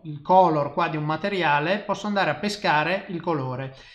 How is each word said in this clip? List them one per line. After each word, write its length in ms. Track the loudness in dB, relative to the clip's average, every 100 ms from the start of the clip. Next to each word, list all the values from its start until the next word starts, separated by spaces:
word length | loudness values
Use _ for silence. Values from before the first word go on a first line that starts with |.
il 180 | -16 -8
color 500 | 4 6 6 4 0
qua 140 | 0 -2
di 100 | -2
un 60 |
materiale, 760 | -2 -2 -2 0 2 2 2 -2
posso 260 | -2 -6 -2
andare 240 | 0 0
a 60 | 0
pescare 680 | -4 -2 2 2 2 -2 -4
il 120 | -6
colore. 540 | -2 -2 -4 -6 -10 -12 -20